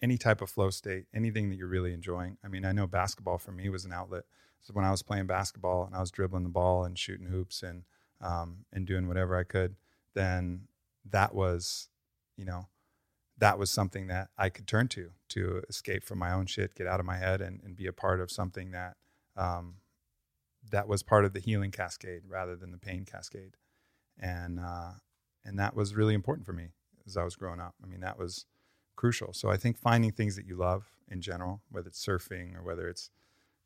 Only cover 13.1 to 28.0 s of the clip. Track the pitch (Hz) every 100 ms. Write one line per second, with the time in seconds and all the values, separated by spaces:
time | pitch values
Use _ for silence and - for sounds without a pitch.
13.1 | _ _ - 104 95 98 - 95 98 95
14.1 | 92 95 - 95 - 101 107 123 - 85
15.1 | 90 - - 92 92 - - - 98 -
16.1 | 98 87 92 95 - 95 - 90 95 92
17.1 | 92 92 95 92 95 101 92 95 92 95
18.1 | 92 90 - 92 95 92 90 90 - _
19.1 | _ _ 98 90 87 87 92 _ _ _
20.1 | _ _ _ _ _ 110 104 104 98 -
21.1 | 107 101 98 101 104 98 98 90 - 95
22.1 | 87 95 92 90 87 90 90 92 92 98
23.1 | 92 92 98 95 _ _ _ _ _ _
24.1 | - 92 87 87 87 87 87 85 95 _
25.1 | _ _ _ - 98 101 - 98 107 107
26.1 | 104 95 - 98 87 85 - _ _ 104
27.1 | 95 87 90 95 87 87 - 95 92